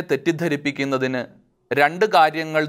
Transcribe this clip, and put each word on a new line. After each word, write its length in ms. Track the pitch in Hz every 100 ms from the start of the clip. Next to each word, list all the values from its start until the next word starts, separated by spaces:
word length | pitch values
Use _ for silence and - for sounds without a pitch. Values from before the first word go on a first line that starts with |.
| 175
തെറ്റിദ്ധരിപ്പിക്കുന്നതിന് 1120 | 135 170 160 170 143 147 139 139 131 131 127 - - _ _ -
രണ്ട് 340 | 131 147 175 214
കാര്യങ്ങൾ 480 | 180 156 156 160 156